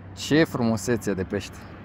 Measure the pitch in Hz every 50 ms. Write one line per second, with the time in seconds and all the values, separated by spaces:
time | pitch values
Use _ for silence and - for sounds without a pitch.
0 | - - - - - - 139 156 160 151 - 131 120 113 113 107 - 123 120 107
1 | - 104 98 90 92 - 104 98 - - - - - - - -